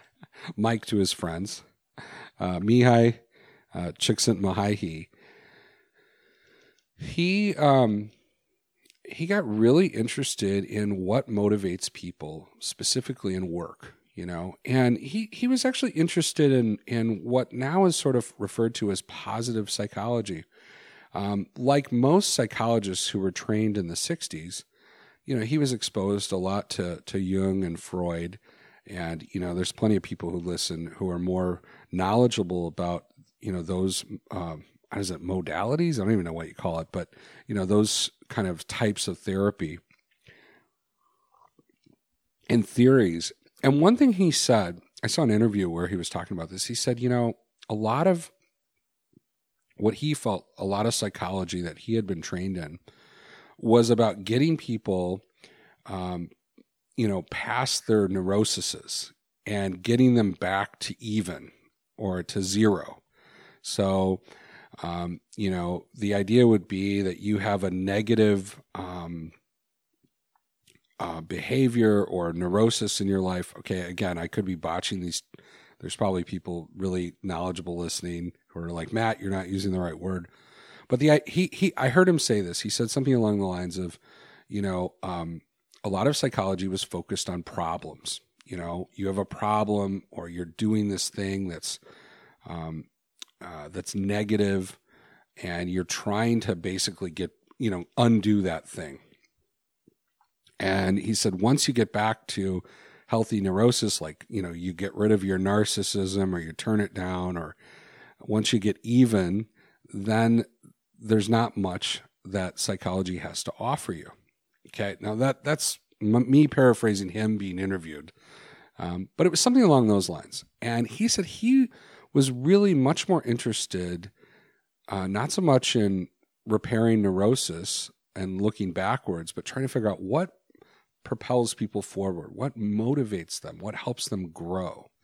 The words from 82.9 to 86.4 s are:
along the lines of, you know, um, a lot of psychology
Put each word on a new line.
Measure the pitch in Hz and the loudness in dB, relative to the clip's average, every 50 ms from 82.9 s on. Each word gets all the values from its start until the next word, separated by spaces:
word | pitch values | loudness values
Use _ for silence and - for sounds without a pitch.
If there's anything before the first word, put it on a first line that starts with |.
| - 143 135 135 127 | -2 -2 2 2 4
along | 120 113 107 104 101 | 4 4 4 2 2
the | 98 | 0
lines | 92 90 90 90 90 87 90 | -2 -2 -4 -4 -6 -6 -6
of, | 90 85 - - _ _ - - - - - - _ - | -8 -8 -8 -12 _ _ -20 -20 -20 -20 -20 -20 _ -10
you | - 101 | -6 -4
know, | 101 98 92 90 90 90 _ _ - | -2 -2 -2 -2 -4 -4 _ _ -8
um, | 95 90 87 85 82 85 80 - _ _ _ _ _ _ _ - | -6 -6 -6 -6 -8 -10 -12 -14 _ _ _ _ _ _ _ -6
a | 104 | -4
lot | 95 95 110 139 | -2 2 2 2
of | 147 | 2
psychology | - - 135 - - | 0 -2 -2 -2 -2